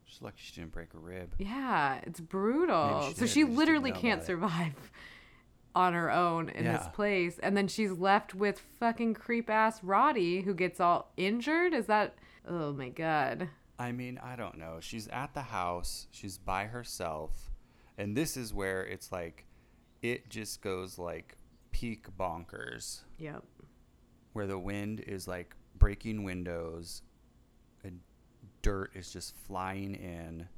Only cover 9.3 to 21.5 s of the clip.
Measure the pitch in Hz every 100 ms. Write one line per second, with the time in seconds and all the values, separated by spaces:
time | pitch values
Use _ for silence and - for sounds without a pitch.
9.3 | 233 233 214 220 220 180 196 277 254 170
10.3 | 185 190 175 180 - 175 170 - - 185
11.3 | 233 240 320 359 294 214 214 202 - -
12.3 | - - 170 151 139 127 139 160 156 131
13.3 | 120 170 - - - 120 123 123 127 123
14.3 | 123 98 - 80 82 - 117 107 117 143
15.3 | 147 127 98 87 87 - - - - 101
16.3 | 92 95 92 104 120 117 - 87 78 78
17.3 | - - - - - - - 101 110 156
18.3 | 135 113 104 95 95 95 95 - 90 85
19.3 | - - - _ - _ _ 120 - -
20.3 | 120 107 - 104 92 92 90 87 82 -
21.3 | - -